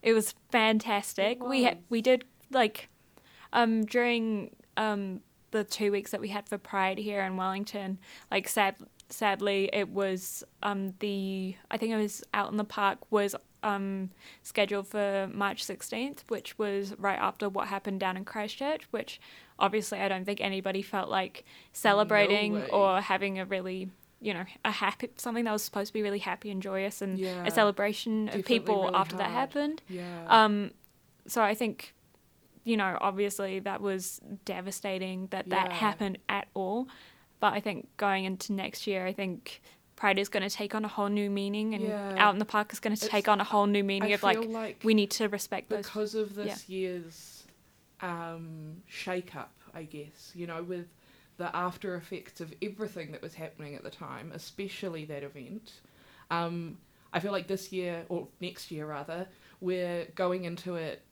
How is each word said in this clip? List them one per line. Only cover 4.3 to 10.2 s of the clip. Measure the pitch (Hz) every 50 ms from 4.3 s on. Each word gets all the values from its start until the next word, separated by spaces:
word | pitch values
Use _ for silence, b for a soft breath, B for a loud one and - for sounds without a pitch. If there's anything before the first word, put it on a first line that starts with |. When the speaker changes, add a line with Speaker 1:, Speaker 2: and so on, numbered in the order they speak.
| 220 208 190 - - _ - _ _
Speaker 1:
um, | - 220 220 208 202 202 190 185 190 - _ _ _ _ _
the | - 220 208
two | 208 - - 220 202 202
weeks | 202 202 -
that | - 208
we | 214 208
had | 196 208 202 -
for | - 196
Pride | - - - 196 190 190 190 196
here | 208 208 208 202 190
in | 190 190
Wellington, | 185 185 190 190 196 202 - - 202 196 190 190 185 B B B B B B
like, | - 196 196 -
sad-, | - - 202 196 196 - - - _ _ - _
sadly, | - - 226 208 196 190 196 202 202 196 196 - -
it | 208 202 185
was, | 185 190 196 196 190 185